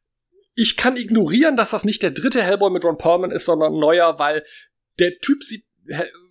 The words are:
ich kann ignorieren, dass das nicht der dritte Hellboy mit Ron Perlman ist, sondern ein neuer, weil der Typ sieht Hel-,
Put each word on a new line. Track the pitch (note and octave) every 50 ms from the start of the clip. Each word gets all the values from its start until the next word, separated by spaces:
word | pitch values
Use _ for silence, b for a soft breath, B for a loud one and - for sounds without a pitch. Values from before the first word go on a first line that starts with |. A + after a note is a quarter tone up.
| _ _ _ _ _ _ _ _ _ _ -
ich | A#3 A3 - -
kann | - - B3+ C4
ignorieren, | B3 A3 G3+ A3+ A3+ F3+ D3 F3+ B3 D#4+ D#4+ C4+
dass | A#3 G#3 -
das | A3+ F#3 -
nicht | G#3 G3+ -
der | G3+ D#3+
dritte | C3+ - - C4+ - B3
Hellboy | G3 F3+ G3+ F#3+ G3+ F#3+
mit | F3+ F3 E3+
Ron | E3+ D#3
Perlman | - - E3 E3+ F3+ F#3 -
ist, | - E3 -
sondern | F3+ E3 D#3 D#3 D#3 D#3
ein | D#3
neuer, | D3+ D#3 E3+ F3 E3+ E3 D3+
weil | C#3 D3 D3 D3+ D#3 B B B B B B B _ _ _ _
der | - F3 F3+ F3+ -
Typ | - - C#4+ C#4 -
sieht | - A3 G#3 _ _ _ _ _
Hel-, | - C#3+ D#3 E3+ - - F3 F3+ _